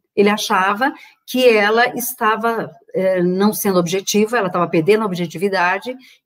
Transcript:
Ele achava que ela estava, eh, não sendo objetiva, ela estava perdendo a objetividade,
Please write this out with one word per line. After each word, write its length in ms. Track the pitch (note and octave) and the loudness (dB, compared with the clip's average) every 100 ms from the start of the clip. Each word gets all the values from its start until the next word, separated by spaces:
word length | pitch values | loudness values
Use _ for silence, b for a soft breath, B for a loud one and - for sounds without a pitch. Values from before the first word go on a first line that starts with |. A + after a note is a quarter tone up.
| _ | _
Ele 140 | - G3+ | 0 2
achava 640 | G#3 - G3 F#3+ G#3 C4+ B B B - | 2 0 0 0 0 -2 B B B -8
que 220 | B3+ B3 | 0 4
ela 380 | G#3+ G#3 A3+ A#3+ | 4 2 2 0
estava, 760 | - C4 - A3 G#3+ A#3 A3+ D#3 - _ | -2 -8 -2 -2 0 -2 -2 -6 -12 _
eh, 300 | - F#3+ F#3 | -2 0 2
não 300 | F3 F#3 G#3 | 0 2 0
sendo 260 | G#3 G3+ F3+ | 0 0 0
objetiva, 580 | E3+ F#3+ G3 G#3 G#3+ A#3+ | 0 -4 -2 0 2 0
ela 120 | F#3+ | -2
estava 200 | F3+ E3+ | -2 0
perdendo 340 | F3 D#3 A3 | 0 2 2
a 40 | G#3+ | 0
objetividade, 880 | F3 E3+ E3 G3+ F#3 F3 G3 B3 B3+ B B | -4 -6 -4 -2 0 0 -2 -6 -12 B B